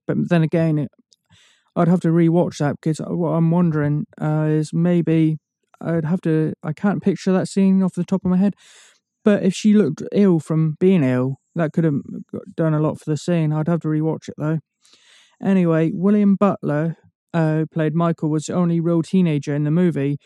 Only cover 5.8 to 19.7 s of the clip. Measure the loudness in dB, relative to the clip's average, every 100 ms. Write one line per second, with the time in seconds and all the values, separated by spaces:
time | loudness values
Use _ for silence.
5.8 | -6 -4 -2 -2 -2 -2 -2 -6 -10 -4
6.8 | -2 -2 -2 -2 0 0 0 0 2 4
7.8 | 0 -2 -4 -2 0 2 0 -2 -14 -20
8.8 | _ _ _ _ 2 2 2 0 2 4
9.8 | 2 -2 -4 2 4 2 0 0 0 2
10.8 | 2 4 2 0 -2 -6 _ -4 -2 0
11.8 | 0 0 -6 -14 -12 -14 -10 -4 0 0
12.8 | 0 -4 -6 -4 -2 -2 0 -2 -2 -2
13.8 | -2 -2 -2 -4 -10 -6 -4 -4 -8 _
14.8 | _ _ _ _ _ -6 0 2 2 2
15.8 | 0 0 0 4 4 4 2 0 -2 -2
16.8 | -4 -6 _ _ _ -2 0 0 -2 -2
17.8 | -2 0 -2 -2 -2 -2 -2 -2 0 0
18.8 | 0 0 0 0 2 0 -2 -2 0